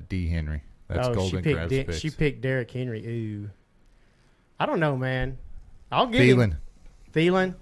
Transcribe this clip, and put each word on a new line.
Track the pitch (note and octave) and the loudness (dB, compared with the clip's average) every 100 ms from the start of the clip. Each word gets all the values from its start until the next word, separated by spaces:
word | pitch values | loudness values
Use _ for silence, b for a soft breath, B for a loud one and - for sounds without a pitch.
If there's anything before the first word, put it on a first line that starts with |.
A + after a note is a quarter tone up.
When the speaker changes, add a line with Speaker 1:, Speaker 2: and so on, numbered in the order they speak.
| D#2+ | -6
Speaker 1:
D | F#2 E2+ | -4 -2
Henry. | E2 D2+ D2+ - - - | -2 -2 -6 -10 -18 -6
That's | E2+ B2 | -2 0
Speaker 2:
Oh, | |
she | A#2 | 0
Speaker 1:
Golden | F#2 F#2 | 0 0
Speaker 2:
picked | D#3 B2+ | 0 0
Speaker 1:
Crab's | E2+ | 0
Speaker 2:
De-, | C3+ | -2
Speaker 1:
picks. | C3+ D#2+ | -2 -4
Speaker 2:
she | D#3+ | -4
picked | - D3+ A#2+ | 0 0 0
Derrick | C3 C3 A#2 | -2 -2 -4
Henry. | B2+ B2+ A2 A#2 | -6 -6 -6 -6
Ooh. | A#2 A2 G#2 G2+ - _ _ _ _ _ _ _ _ _ - | -6 -6 -6 -10 -14 _ _ _ _ _ _ _ _ _ -6
I | G#3 | -2
don't | A#3+ | 0
know, | D#3 C3 | 0 0
man. | C3 C3 B2+ C3 - - - - - | -2 -2 -2 -6 -12 -14 -16 -20 -2
I'll | C3 A#3+ | 0 2
get | A3+ | 6
him. | B2+ B2+ | 8 8
Speaker 1:
Thielen. | G#2+ D#2 - - - - - | 4 0 -8 -16 -20 -20 -4
Speaker 2:
Thielen? | D#3 E3+ F#3 F#3 F#3 | 2 4 4 2 -4